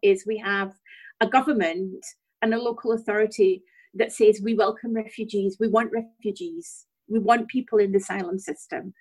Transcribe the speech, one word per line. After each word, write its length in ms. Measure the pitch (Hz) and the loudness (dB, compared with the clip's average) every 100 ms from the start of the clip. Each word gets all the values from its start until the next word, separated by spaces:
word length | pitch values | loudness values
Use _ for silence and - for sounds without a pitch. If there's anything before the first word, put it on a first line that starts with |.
is 240 | 202 190 208 | 2 2 0
we 120 | 220 | -4
have 340 | 196 196 196 - _ - - - | -2 -2 -2 -10 _ -20 -10 -4
a 80 | 220 | 2
government 760 | 262 277 240 165 170 190 185 - - _ - | 2 2 0 0 -2 -8 -10 -16 -20 _ -4
and 120 | 220 | -2
a 40 | 226 | 0
local 340 | 240 233 233 | -2 -4 -2
authority 720 | 226 226 208 214 220 190 185 _ _ _ | -2 -2 0 0 4 2 2 _ _ _
that 180 | 185 185 | -4 -2
says, 280 | - 214 202 | 4 4 4
"We 120 | 208 | 2
welcome 400 | 214 202 220 233 | 2 0 0 -4
refugees, 600 | 226 214 - 220 202 196 190 | -6 -6 -10 -6 -2 -2 -2
we 80 | 220 | 0
want 240 | 220 226 | 2 0
refugees, 920 | 226 226 _ 214 196 175 165 - - _ _ - | -4 -8 _ -8 -8 -10 -12 -14 -20 _ _ -4
we 100 | 220 | 0
want 300 | 202 233 226 | 2 2 2
people 300 | 254 247 214 | -6 0 2
in 140 | 196 | 4
the 60 | 196 | 2
asylum 400 | 196 185 175 190 | 0 -6 -6 -6
system." 540 | - - - 135 190 - | -8 -12 -10 -12 -12 -18